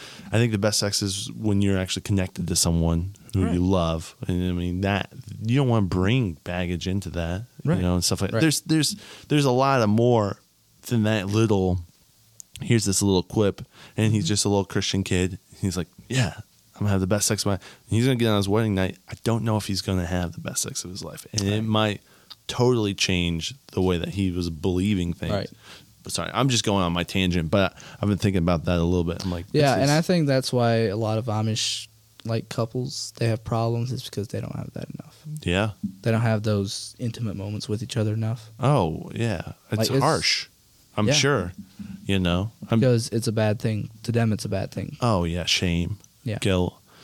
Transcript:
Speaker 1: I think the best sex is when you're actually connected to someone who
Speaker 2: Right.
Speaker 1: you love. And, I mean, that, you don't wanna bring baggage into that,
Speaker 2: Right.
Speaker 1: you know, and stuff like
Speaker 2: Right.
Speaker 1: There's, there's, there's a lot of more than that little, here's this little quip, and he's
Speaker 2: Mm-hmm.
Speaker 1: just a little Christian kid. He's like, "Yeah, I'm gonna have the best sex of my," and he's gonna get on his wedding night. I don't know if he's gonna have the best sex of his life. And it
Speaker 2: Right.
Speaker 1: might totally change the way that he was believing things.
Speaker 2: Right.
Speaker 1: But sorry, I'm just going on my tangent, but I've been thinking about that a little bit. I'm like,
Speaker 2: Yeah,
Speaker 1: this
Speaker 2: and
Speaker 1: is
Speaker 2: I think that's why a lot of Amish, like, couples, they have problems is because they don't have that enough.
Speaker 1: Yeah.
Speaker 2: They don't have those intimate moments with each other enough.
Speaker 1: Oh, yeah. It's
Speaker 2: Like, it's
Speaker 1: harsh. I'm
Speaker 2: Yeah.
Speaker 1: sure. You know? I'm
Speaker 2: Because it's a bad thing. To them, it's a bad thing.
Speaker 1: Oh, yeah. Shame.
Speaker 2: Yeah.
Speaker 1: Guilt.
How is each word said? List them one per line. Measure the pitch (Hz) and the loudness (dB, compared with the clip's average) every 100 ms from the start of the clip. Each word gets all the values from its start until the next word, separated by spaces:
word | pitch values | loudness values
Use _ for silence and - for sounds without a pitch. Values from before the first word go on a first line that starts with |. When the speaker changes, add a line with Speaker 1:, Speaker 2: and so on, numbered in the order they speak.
| - - - | -20 -18 -2
Speaker 1:
I | 107 | 2
think | 120 | 2
the | 107 | 2
best | 104 101 | 2 2
sex | 101 - | 0 0
is | 101 95 113 | -2 -4 -8
when | 113 107 101 | -4 0 2
you're | 98 95 | 2 2
actually | 92 95 | 0 -4
connected | - 101 92 - 85 | 0 0 0 -4 -2
to | 85 | 0
someone | 85 85 82 82 92 - - | 2 4 4 2 -2 -10 -4
who | 92 95 | 0 2
Speaker 2:
Right. | |
Speaker 1:
you | 87 90 | 2 2
love. | 95 82 82 - - - | 2 2 -2 -8 -10 -4
And, | 90 90 | -2 -2
I | |
mean, | 87 87 90 | -2 -2 -2
that, | 98 101 - - - 101 | 0 0 -4 -10 -16 -8
you | 110 127 | -2 2
don't | 131 | 2
wanna | 117 95 | 2 2
bring | 92 95 127 107 76 | 2 2 2 0 -4
baggage | - 90 87 87 92 | -6 -4 -2 -2 -2
into | 98 85 | -4 -4
that, | 85 82 92 120 - | -6 -4 -4 -8 -6
Speaker 2:
Right. | 139 160 | -2 0
Speaker 1:
you | |
know, | 90 | 2
and | 90 | 2
stuff | - - | 0 -2
like | 95 | -2
Speaker 2:
Right. | 113 | 2
Speaker 1:
There's, | 160 139 | 2 0
there's, | - 160 143 - - - - | 0 0 0 -4 -14 -20 0
there's | 147 139 | 2 4
a | |
lot | 123 135 135 | 4 4 4
of | 104 | 4
more | 107 120 117 101 - _ _ _ _ - | 4 6 4 2 -2 _ _ _ _ -2
than | 120 | 0
that | 107 110 95 | 2 2 2
little, | 104 113 101 92 90 87 _ _ _ _ _ - - | 2 4 4 2 0 -4 _ _ _ _ _ -20 -14
here's | - 117 | 0 2
this | 101 95 | 2 2
little | 101 95 | 4 2
quip, | - 113 101 - - - - - | 2 2 2 0 -12 -18 -12 0
and | 110 | 2
he's | 107 | 2
Speaker 2:
Mm-hmm. | - | 2
Speaker 1:
just | 104 | 0
a | 104 | 2
little | 101 95 | 0 0
Christian | 104 - 95 | -2 0 -2
kid. | 95 92 92 92 - - | 0 0 0 -2 -14 -4
He's | 98 90 | -4 -2
like, | 85 - - | -6 -12 -4
"Yeah, | 131 120 - - _ _ | 0 0 -4 -18 _ _
I'm | - | -4
gonna | 104 | 0
have | 98 | 2
the | 92 | 2
best | 104 - | 0 0
sex | 107 | 0
of | 101 | 0
my," | |
and | 98 - - - | -2 -6 -20 -2
he's | 107 | 2
gonna | 127 123 | 2 2
get | 113 | 2
on | 104 | 2
his | 98 | 2
wedding | 107 110 | 2 2
night. | 95 92 - - | 2 0 -4 -14
I | - | -6
don't | 117 113 | -2 0
know | 113 107 | 2 0
if | - | -2
he's | 98 | -4
gonna | - 92 87 | 0 -2 0
have | 90 87 | -2 -2
the | - | -6
best | 82 - | -8 -6
sex | - - | -6 -6
of | 90 | -10
his | 92 | -12
life. | 82 - - | -12 -14 -8
And | 107 | -2
it | 98 | 0
Speaker 2:
Right. | 104 | 0
Speaker 1:
might | 110 107 107 98 - - _ - - | 0 2 2 -2 -12 -20 _ -16 -8
totally | - 123 120 104 | 2 2 4 0
change | 95 - 90 87 85 78 - - | -2 0 2 2 -2 -6 -12 -8
the | - | 0
way | 92 87 | 2 0
that | - | -2
he | 90 95 | -2 -2
was | 87 85 | -2 -4
believing | 80 92 90 101 98 87 | -2 -2 0 2 0 -2
things. | - 85 | -4 -4
Speaker 2:
Right. | 104 - - - - - _ | -4 -6 -14 -20 -20 -20 _
Speaker 1:
But | - | -8
sorry, | - 85 | -6 -4
I'm | 107 135 | 0 2
just | 117 | 2
going | - 98 | 2 2
on | 87 | 2
my | 87 | 0
tangent, | 85 98 92 87 80 | 0 0 2 2 2
but | 104 92 - - - | 2 2 -2 -18 -4
I've | 101 | -2
been | 101 | 2
thinking | 104 95 | 2 2
about | 85 85 | 2 0
that | 92 87 | 2 2
a | |
little | 85 90 | 2 2
bit. | 82 82 | 0 -4
I'm | 95 | -4
like, | 87 87 | -6 -2
Speaker 2:
Yeah, | 147 143 123 | 2 2 2
Speaker 1:
this | |
Speaker 2:
and | |
Speaker 1:
is | 139 | 2
Speaker 2:
I | 151 | 2
think | 170 180 147 | 2 2 2
that's | 131 - | 0 0
why | 123 117 113 110 | 2 2 2 2
a | 104 | 0
lot | 110 110 | 0 -2
of | 120 | -2
Amish, | 107 110 107 - - - _ _ - | -2 0 -2 -2 -6 -10 _ _ -14
like, | 113 113 - | -4 -4 -4
couples, | - 113 127 127 - - - | -4 -4 -4 -6 -8 -10 -2
they | 117 | 0
have | 110 | 0
problems | - 113 117 117 120 | -2 -2 0 -2 -2
is | 127 | -6
because | - - 98 | -6 -8 -6
they | 107 | -6
don't | - - | -6 -8
have | - | -8
that | - - - | -10 -12 -14
enough. | - - 156 151 | -16 -18 -14 -6
Speaker 1:
Yeah. | 87 90 107 - - - | 0 0 0 -2 -10 -4
Speaker 2:
They | 120 | 0
don't | 113 | 2
have | 117 110 | 2 0
those | 107 104 101 - - - | 0 0 -2 -6 -12 -8
intimate | 120 113 110 95 | -8 -6 -8 -6
moments | 101 107 - | -8 -8 -6
with | 107 | -6
each | 104 113 | -4 -2
other | 107 | 0
enough. | 110 110 120 - - | 0 -2 -4 -10 -2
Speaker 1:
Oh, | 127 143 85 80 - | 2 4 2 -2 -8
yeah. | - 117 87 - - _ | -4 -2 -2 -6 -12 _
It's | 107 | -2
Speaker 2:
Like, | 107 | 2
it's | 131 | 2
Speaker 1:
harsh. | 139 135 - - - _ _ _ _ - | 2 2 0 -2 -6 _ _ _ _ 0
I'm | 107 | 2
Speaker 2:
Yeah. | |
Speaker 1:
sure. | 147 139 131 90 - - - - - | 2 2 2 -2 -8 -20 -16 -14 -12
You | - 98 | -2 2
know? | 90 87 107 - - | 2 2 0 -6 -2
I'm | 113 | 2
Speaker 2:
Because | 127 120 117 | 4 4 0
it's | 113 110 | -4 -2
a | |
bad | 110 107 107 | 0 0 0
thing. | 113 107 107 - | -2 -4 -6 -8
To | - | -2
them, | 117 113 | 0 2
it's | 104 | 0
a | 107 | -2
bad | 98 104 | -4 -4
thing. | - 98 147 | -6 -8 -2
Speaker 1:
Oh, | 123 98 | 0 2
yeah. | 85 85 80 | 0 -2 -2
Shame. | - 90 85 87 - - _ | 0 2 2 0 -4 -12 _
Speaker 2:
Yeah. | - 101 | -6 -2
Speaker 1:
Guilt. | 104 92 90 - _ - | 2 2 0 -4 _ -20